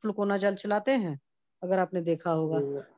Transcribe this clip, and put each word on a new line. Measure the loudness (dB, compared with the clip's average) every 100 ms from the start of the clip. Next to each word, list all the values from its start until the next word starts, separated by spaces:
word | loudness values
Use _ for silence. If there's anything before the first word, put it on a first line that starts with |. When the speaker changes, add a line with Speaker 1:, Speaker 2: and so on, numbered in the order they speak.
Speaker 1:
फ्लूकोनाजल | -6 -2 0 2 0
चलाते | 0 -2 0 2
हैं, | 0 0 -4 -10 _ _ _
अगर | 0 0
आपने | 2 0
देखा | 0 0 0
होगा। | 0 0 0
Speaker 2:
जी, | -2
जी। | -4 -10